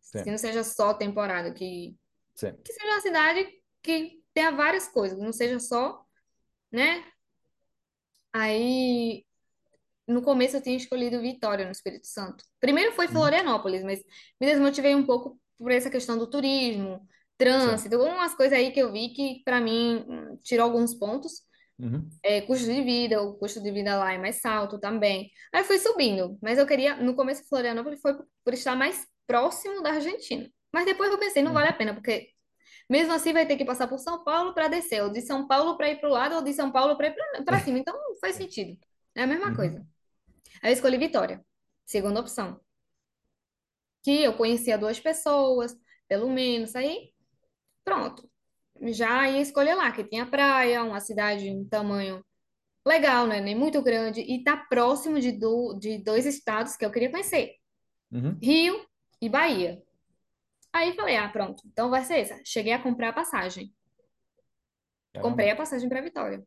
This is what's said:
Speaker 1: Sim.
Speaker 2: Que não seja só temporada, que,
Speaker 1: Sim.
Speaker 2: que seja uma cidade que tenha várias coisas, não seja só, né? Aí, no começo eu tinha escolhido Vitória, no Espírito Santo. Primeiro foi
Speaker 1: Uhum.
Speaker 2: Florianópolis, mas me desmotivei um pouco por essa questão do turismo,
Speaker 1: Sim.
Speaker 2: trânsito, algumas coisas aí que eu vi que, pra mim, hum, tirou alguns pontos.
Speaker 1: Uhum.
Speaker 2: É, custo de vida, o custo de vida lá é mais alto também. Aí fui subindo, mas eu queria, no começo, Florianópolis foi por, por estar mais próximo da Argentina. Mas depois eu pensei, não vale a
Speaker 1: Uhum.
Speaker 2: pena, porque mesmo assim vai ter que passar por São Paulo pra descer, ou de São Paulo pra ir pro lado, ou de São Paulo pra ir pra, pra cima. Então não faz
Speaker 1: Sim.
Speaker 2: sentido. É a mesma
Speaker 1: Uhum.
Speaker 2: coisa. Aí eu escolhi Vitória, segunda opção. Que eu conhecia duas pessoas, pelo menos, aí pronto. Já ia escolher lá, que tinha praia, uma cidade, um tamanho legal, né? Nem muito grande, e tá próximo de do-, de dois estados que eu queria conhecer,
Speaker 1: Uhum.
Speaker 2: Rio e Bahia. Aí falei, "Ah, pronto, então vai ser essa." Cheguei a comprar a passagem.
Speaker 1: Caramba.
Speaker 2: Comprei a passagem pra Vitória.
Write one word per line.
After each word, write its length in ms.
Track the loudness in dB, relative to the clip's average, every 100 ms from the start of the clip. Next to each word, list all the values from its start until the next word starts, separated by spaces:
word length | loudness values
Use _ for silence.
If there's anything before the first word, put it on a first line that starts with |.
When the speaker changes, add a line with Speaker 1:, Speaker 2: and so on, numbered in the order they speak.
Speaker 1:
Sim. 240 | -12 -10
Speaker 2:
Que 60 | -6
não 80 | -6
seja 260 | -4 -4
só 300 | -4 0 0
temporada, 580 | 0 -2 -2 -2 -2 -6
que, 420 | -8 -10 -10 -14 -18 _ _ _
Speaker 1:
Sim. 240 | -10 -10 -10
Speaker 2:
que 80 | -16
seja 160 | -10 -4
uma 120 | -2
cidade 440 | 0 2 2 2 -4 _ _ _
que 400 | -4 -2 -4 -14 _
tenha 180 | 0 0
várias 360 | 2 0 0 -2
coisas, 300 | -2 -2 -4
não 140 | -8
seja 280 | -4 -2 -2
só, 440 | -4 -2 -2 -6 _ _ _ _ _ _ _
né? 320 | 0 0 0 -8 _ _ _ _ _ _ _ _ _ _ _ _
Aí, 920 | -2 0 0 2 2 2 2 0 -6 _ _ _ _ _ _ _ _ -2
no 160 | 0
começo 340 | 2 4 2 0
eu 60 |
tinha 140 | -2 -4
escolhido 440 | -4 -4 -2 -2
Vitória, 440 | -4 -4 -4 -2
no 80 | -4
Espírito 340 | -8 -12 -12 -14
Santo. 380 | -12 -12 -14 _ _
Primeiro 320 | 2 4 2
foi 160 | 2 0
Speaker 1:
Uhum. 260 | 4 4 4
Speaker 2:
Florianópolis, 440 | 2 0 0 -4
mas 160 | -4 -6 -8 -20 -20 _
me 60 | 2
desmotivei 480 | 4 4 4 4
um 100 | 4 4
pouco 320 | 2 0 -16 _ _
por 120 | 0
essa 180 | 0 2
questão 280 | -4 -2 -4
do 100 | -2
turismo, 800 | -2 0 2 0 -2 -6 -8 -14 _ _ _ 4 6
Speaker 1:
Sim. 220 | 4 2
Speaker 2:
trânsito, 180 | 0 2
algumas 380 | 2 2 -2
coisas 220 | 4 6 6
aí 120 | 4
que 80 | 4
eu 120 | 2
vi 180 | 0 -6
que, 320 | -4 -4 -4
pra 160 | 0 0
mim, 440 | 2 2 2 0 -4
hum, 300 | -12 -12 -16
tirou 220 | 0 4 4
alguns 280 | 4 0
pontos. 480 | 0 -4 -4 -8 -16 _ _ _ _
Speaker 1:
Uhum. 320 | -4 -4 -6 -4
Speaker 2:
É, 180 | 0 0
custo 260 | 2 0 0
de 160 | 0
vida, 400 | 2 0 2 0
o 140 | 0 -4
custo 240 | -8 -6
de 80 | -4
vida 260 | -2 0 0
lá 140 | 0
é 40 | -2
mais 240 | -4 -4
alto 340 | -2 -2 -2 -6
também. 500 | -4 0 2 0 -6 _ -2
Aí 100 | -2
fui 140 | 2 2
subindo, 600 | 2 2 2 2 -2 -4
mas 160 | 0 2
eu 80 | 4
queria, 300 | 4 2 2
no 180 | 0
começo, 320 | 0 -2 -2 -4
Florianópolis 520 | -2 0 -2 -6 -2
foi 140 | -2 -2
por, 100 | -8 _
por 100 | -4
estar 200 | -2 -2
mais 320 | 0 0 -2 -12 _ 0
próximo 560 | 2 2 -2 -8 -4
da 100 | -2
Argentina. 560 | -2 -2 -6 -8 -10 -10 _ _
Mas 140 | 0 0
depois 240 | 2 2
eu 60 | 2
pensei, 240 | 2 2
não 100 | 4
vale 160 | 4 2
a 40 |
Speaker 1:
Uhum. 20 |
Speaker 2:
pena, 180 | 2 -4
porque 340 | -4 -2 -4 -4 _ _ _ _ -20 _
mesmo 220 | 2 4
assim 200 | 2 2
vai 140 | 2 2
ter 100 | 0
que 80 |
passar 240 | -2 -2 -4
por 100 | -4
São 260 | -6 -6
Paulo 300 | -2 0 0
pra 140 | 0 0
descer, 340 | 0 -2 -2
ou 80 | -2
de 100 | -4
São 240 | -6 -6 2
Paulo 280 | 2 2 0
pra 140 | -2
ir 100 | 0
pro 100 | 0
lado, 260 | 2 0 -2
ou 60 |
de 100 | -2
São 180 | -2 0
Paulo 240 | 2 2 2
pra 120 | 0
ir 60 |
pra, 300 | -2 -8 -6
pra 160 | 0 0
cima. 180 | 2 -2
Então 160 | -4
não 220 | -8 -10 -6
faz 160 | -6 -6
Speaker 1:
Sim. 20 |
Speaker 2:
sentido. 400 | -8 -8 -10 -12 _ _ _
É 80 | -4
a 20 | -2
mesma 260 | 0 -2
Speaker 1:
Uhum. 20 |
Speaker 2:
coisa. 320 | -2 -4 -4 -16 _ _ _ _ _ _ -4
Aí 80 | 0
eu 40 |
escolhi 240 | 2 4 2
Vitória, 460 | 0 0 -2 -6 _ _ _ _ -6
segunda 340 | -2 0 -2
opção. 400 | -4 -8 -8 -10 _ _ _ _ _ _ _ _ _ _ _ _ _ _
Que 200 | 2 4
eu 140 | 4 4
conhecia 400 | 2 2 2 0
duas 220 | 0 -2
pessoas, 720 | -2 -2 2 2 4 2 0 -8 _ _ _
pelo 200 | -2 0
menos, 460 | 0 0 0 -4 -4
aí 340 | -4 -4 -12 _ _ _ _ _ _ _
pronto. 440 | -4 -2 -2 -10 -20 _ _ _ _ _
Já 460 | -8 -2 0 2 2
ia 100 | 2
escolher 320 | 0 2 2
lá, 180 | 4 0
que 120 | -2
tinha 220 | -6 -6 -2
praia, 580 | 2 4 4 4 2
uma 160 | -2 -6
cidade, 500 | -6 -2 -2 -2 -6
um 180 | -8 -4
tamanho 560 | -2 -2 -2 -4 -8 -14 _ _ _ _ _ 4
legal, 400 | 6 6 4 4
né? 120 | 0
Nem 160 | -2 0
muito 260 | 2 2
grande, 380 | 2 0 -2 -6
e 220 | -6 -2
tá 120 | 0 -2
próximo 640 | 0 2 4 2 0 0
de 120 | 0
do-, 460 | 0 0 0 -2 -6
de 180 | -8 -6
dois 220 | 0 0 0
estados 500 | -4 -4 -4 -4 -4
que 80 | -4
eu 60 |
queria 180 | -2 -2
conhecer, 420 | -2 -2 0 -2 -8 _ _ _ _ _
Speaker 1:
Uhum. 320 | -6 -4 -2
Speaker 2:
Rio 420 | 2 4 4 0 -8 _ _ _
e 80 | -2
Bahia. 540 | 2 2 0 -2 -6 _ _ _ _ _ _ _ _ _
Aí 220 | 0 0
falei, 220 | -2 -2 0
"Ah, 120 | -2
pronto, 320 | -4 -6 -6 -10
então 240 | -4 0
vai 140 | 0
ser 140 | 2 0
essa." 200 | -2 -8
Cheguei 280 | -8 -4 -2
a 80 | -2
comprar 280 | 0 -2 -2
a 20 |
passagem. 600 | -4 -4 -4 -6 -8 -16 _ _ _ _ _ _ _ _ _ _ _ _ _ _
Speaker 1:
Caramba. 360 | -6 -4 2 2
Speaker 2:
Comprei 20 |
a 60 | 2
passagem 320 | -4 -4 -4
pra 120 | -4
Vitória. 420 | -6 -8 -6 -8